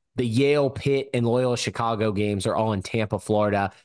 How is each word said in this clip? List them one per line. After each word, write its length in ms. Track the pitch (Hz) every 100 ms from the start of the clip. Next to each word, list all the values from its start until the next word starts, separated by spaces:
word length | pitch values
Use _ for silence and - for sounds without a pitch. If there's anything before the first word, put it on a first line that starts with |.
| _ -
the 100 | 123
Yale, 420 | 110 139 147 139
Pitt, 420 | - 143 139 -
and 100 | 123
Loyola 320 | 117 123 127 120
Chicago 540 | - 98 117 110 110
games 340 | 98 104 101
are 120 | 110 101
all 160 | 110
in 100 | 101
Tampa, 380 | - 117 104 104
Florida. 520 | - 107 104 101 98 -